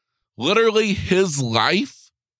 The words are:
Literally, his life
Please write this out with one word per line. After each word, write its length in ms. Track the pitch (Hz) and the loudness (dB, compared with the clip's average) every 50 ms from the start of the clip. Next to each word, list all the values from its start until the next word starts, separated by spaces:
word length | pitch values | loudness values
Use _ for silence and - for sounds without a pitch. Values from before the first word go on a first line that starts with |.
| _ _ _ _ _ _ _ | _ _ _ _ _ _ _
Literally, 560 | - 117 156 208 226 226 220 208 220 226 208 190 | -6 -4 0 0 2 2 2 2 0 0 0 -2
his 480 | - - - 190 185 196 180 147 139 | -4 -2 0 2 2 2 0 0 -2
life 720 | 131 117 113 113 110 135 165 196 277 - - - - _ _ _ _ _ _ _ | -2 0 0 2 2 2 2 0 -2 -4 -10 -20 -20 _ _ _ _ _ _ _